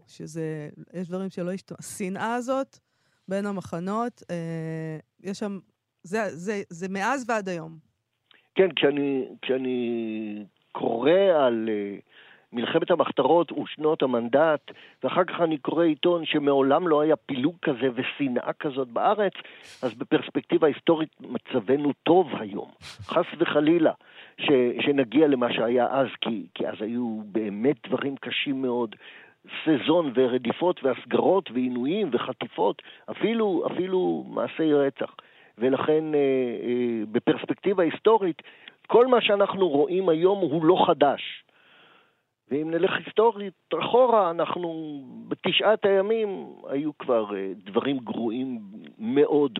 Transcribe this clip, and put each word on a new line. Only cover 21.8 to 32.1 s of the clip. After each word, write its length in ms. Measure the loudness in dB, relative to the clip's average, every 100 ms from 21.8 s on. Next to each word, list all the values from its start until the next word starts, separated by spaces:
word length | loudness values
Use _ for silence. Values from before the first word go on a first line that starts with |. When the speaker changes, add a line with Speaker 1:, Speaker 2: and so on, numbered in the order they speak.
| 0 -2
Speaker 2:
טוב 240 | 2 2 2 -4
היום. 300 | -8 -10 -12 -16
חס 440 | -20 -16 -4 -2 -2 -2
וחלילה 540 | -2 2 4 4 4 0 _ -20 -20 -6
ש-, 420 | 2 4 2 0
שנגיע 480 | 0 0 2 4 4
למה 240 | 4 0
שהיה 340 | 0 0 2 2
אז, 160 | 2 -2 -2
כי, 260 | -6 -6 -8
כי 140 | -8 -8
אז 60 | -6
היו 400 | -6 -4 -4 -6
באמת 520 | -6 -6 -4 -2 -2 -2 -4
דברים 300 | -4 -4 -8
קשים 460 | -8 -6 -4 -4
מאוד, 340 | -2 -2 -4 -8 -20 -20 -20 _ -18 -4
סזון 480 | 0 2 4 2 2
ורדיפות 720 | 2 2 2 -2 -2 -2 0
והסגרות 640 | -2 -2 -2 2 4 2 0
ועינויים 600 | -2 -2 -2 -2 -2 0